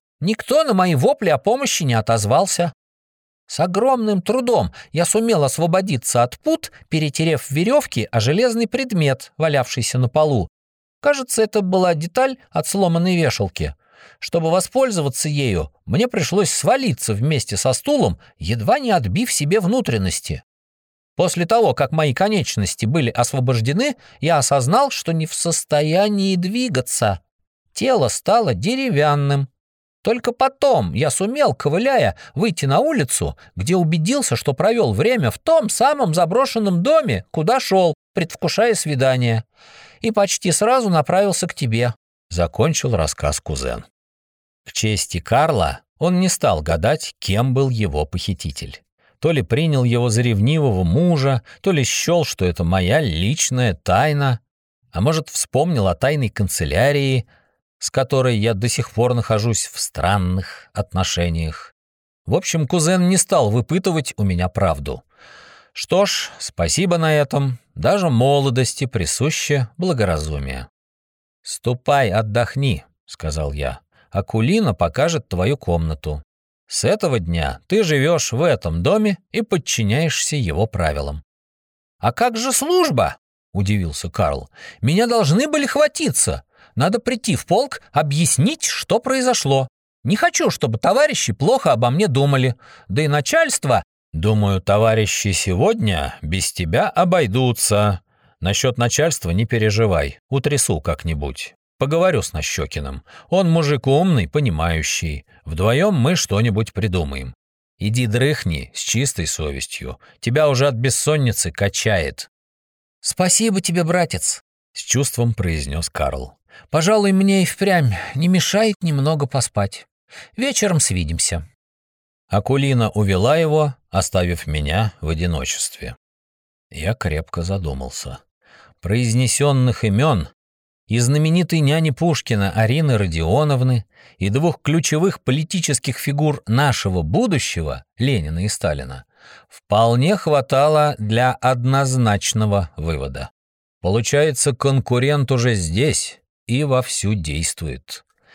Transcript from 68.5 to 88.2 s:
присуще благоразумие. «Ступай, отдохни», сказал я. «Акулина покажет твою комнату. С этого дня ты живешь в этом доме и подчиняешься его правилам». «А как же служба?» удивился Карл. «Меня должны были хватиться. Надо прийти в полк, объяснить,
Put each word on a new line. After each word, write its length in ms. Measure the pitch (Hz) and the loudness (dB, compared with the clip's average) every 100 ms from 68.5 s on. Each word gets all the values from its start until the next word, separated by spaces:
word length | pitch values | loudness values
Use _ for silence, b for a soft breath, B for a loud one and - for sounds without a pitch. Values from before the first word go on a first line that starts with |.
| 123 123 - 131 | 0 -2 -2 -4
присуще 840 | 101 82 - 147 - - 143 123 - | -4 -4 -2 -2 -2 -2 -2 -2 -4
благоразумие. 920 | 185 135 98 80 76 73 67 64 64 _ _ _ _ _ _ _ | -2 0 0 -2 -4 -6 -8 -10 -14 _ _ _ _ _ _ _
«Ступай, 680 | - - 120 123 - 139 113 | -16 -6 -4 -2 0 2 2
отдохни», 760 | 101 110 110 117 131 139 76 - _ - | 0 0 -2 -2 -2 -2 -2 -6 _ -20
сказал 460 | - 78 76 73 | -10 -6 -4 -4
я. 300 | 71 65 71 _ b b | -4 -6 -8 _ b b
«Акулина 640 | 98 95 110 120 220 170 | -6 -2 0 2 2 0
покажет 540 | 92 82 - 165 156 - | 0 0 2 0 0 -4
твою 300 | 87 98 143 | -2 0 -2
комнату. 640 | - 85 80 78 78 76 - _ _ _ _ | -2 -2 -2 -4 -8 -10 -12 _ _ _ _
С 160 | - | -4
этого 360 | - 208 175 120 | 0 0 0 -2
дня 400 | 85 85 71 65 - | -2 -2 -2 -6 -2
ты 160 | 208 | 0
живешь 480 | 180 143 147 165 - | 2 2 2 0 -2
в 120 | 117 | 0
этом 400 | 170 123 85 82 | 0 0 -2 0
доме 340 | 104 214 214 185 _ | 2 2 2 -2 _
и 100 | - | -6
подчиняешься 960 | 220 180 - - 104 127 160 - - 147 | -2 -2 -2 -2 0 2 0 -2 -2 -2
его 320 | 92 76 113 | -2 -2 -2
правилам». 560 | 87 78 73 71 73 - _ _ _ _ _ _ _ | 0 -2 -2 -6 -8 -14 _ _ _ _ _ _ _
«А 120 | 120 | -4
как 260 | - 240 226 | 0 -2 0
же 140 | 262 | -2
служба?» 640 | 247 294 370 320 123 78 - _ _ _ | -2 0 2 2 2 0 -4 _ _ _
удивился 560 | 98 98 104 85 76 85 | -4 0 0 -2 -6 -6
Карл. 400 | - 78 69 - B B B | -2 -2 -2 -8 B B B
«Меня 260 | 117 180 233 | 0 2 2
должны 400 | 233 147 190 302 | 2 2 2 2
были 180 | 302 277 | 0 0
хватиться. 800 | 285 302 - 285 - - 71 - b b 107 | 2 0 0 -2 0 -2 -4 -10 b b -2
Надо 240 | 165 220 | 0 0
прийти 360 | - 254 - 143 | -2 -4 -2 -2
в 100 | - | 0
полк, 360 | 190 277 - b | 0 0 -6 b
объяснить, 760 | 147 151 147 | -2 0 0